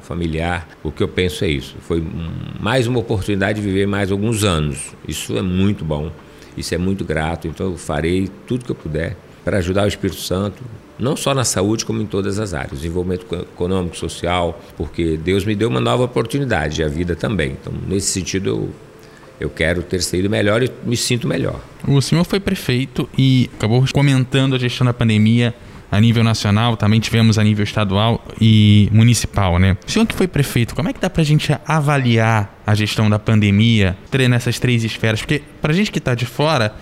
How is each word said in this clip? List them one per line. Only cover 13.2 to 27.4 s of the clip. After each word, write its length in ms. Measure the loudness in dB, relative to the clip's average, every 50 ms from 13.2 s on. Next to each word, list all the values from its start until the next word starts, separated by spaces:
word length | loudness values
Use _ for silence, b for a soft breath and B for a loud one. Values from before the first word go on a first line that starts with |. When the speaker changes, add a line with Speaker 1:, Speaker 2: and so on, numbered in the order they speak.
| -6
Speaker 1:
co-, 100 | -6 -8
econômico, 640 | -8 -8 -8 -8 -6 -4 -2 -2 -2 -2 -4 -6 -8
social, 600 | -8 -8 -6 -6 -4 -2 0 0 0 -2 -4 -6 B B B -8
porque 400 | -8 -6 -4 -2 -2 -2 -2 -2
Deus 220 | 0 0 0 0 0
me 100 | -2 -2
deu 140 | -2 -2 0
uma 120 | 0 0
nova 240 | 0 0 0 0 0
oportunidade, 760 | 0 -2 -2 -4 -2 -2 -4 -2 0 0 -2 -2 -2 -2 -2
e 40 | -2
a 40 | -2
vida 260 | -2 -2 -2 -4 -4
também. 400 | -4 -4 -2 -2 -2 -2 -4 -6 -8
Então, 140 | -10 -10 -10 -8 -6
nesse 260 | -4 -4 -4 -2 -4
sentido, 360 | -4 -4 -4 -4 -4 -4 -4 -4
eu, 220 | -4 -4 -4 -8 -10 -12 -18 -20 -20 -20 B B B B B B B B
eu 100 | -8 -6
quero 320 | -4 -2 -2 0 0 -2
ter 180 | -4 -4 -4 -4
saído 300 | -4 -2 -2 -2 -2 0
melhor 320 | 0 0 0 2 2 0
e 80 | 0 -2 -4 -6 -6
me 120 | -4 -4
sinto 300 | -2 -2 -2 -2 -2 -2
melhor. 320 | -2 -2 -2 -2 -4 -6 -8 -10 -16 -18 -8 -2 0
Speaker 2:
O 120 | 2 2
senhor 220 | 2 2 2 0
foi 160 | 2 0 0 -2
prefeito 680 | -2 -2 -4 -4 -2 -2 -2 -2 -2 -4 -4 -6 -6 -4 0 2
e 320 | 4 4 4 4 2 0 -2
acabou 300 | -2 0 2 2 2 2 2
comentando 600 | 2 2 4 4 4 2 2 0 0 0 2 2 0
a 40 | 0
gestão 260 | 0 -2 0 0 0
da 80 | 0
pandemia 600 | 2 2 2 2 4 4 4 6 4 4 4 2 -2 B B B B B B B
a 100 | 2 4
nível 220 | 4 6 6 4
nacional, 540 | 4 2 2 2 2 2 2 2 2 2 0
também 240 | 0 2 2 2 2
tivemos 400 | 2 2 2 4 4 4 4 4